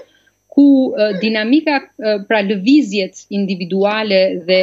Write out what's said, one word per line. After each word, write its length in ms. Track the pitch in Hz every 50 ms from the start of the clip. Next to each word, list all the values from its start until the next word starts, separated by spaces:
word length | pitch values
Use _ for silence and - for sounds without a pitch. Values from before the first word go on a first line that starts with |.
| - _ _ _ _ _ _ _ _
ku, 200 | _ - 285 285 285 277 262 262 - -
ë, 160 | 208 214 214 202 180
dinamika, 640 | 220 220 220 214 214 226 262 320 311 311 285 269 - - _ -
ë, 180 | 220 214 214 202 202
pra 160 | - 226 214
lëvizjet 840 | 202 196 214 190 185 240 285 302 254 202 196 202 185 185 - - - -
individuale 960 | 202 202 196 180 196 175 185 165 185 190 196 202 214 220 220 214 196 190 190 190 180 180
dhe 220 | 165 175 185 185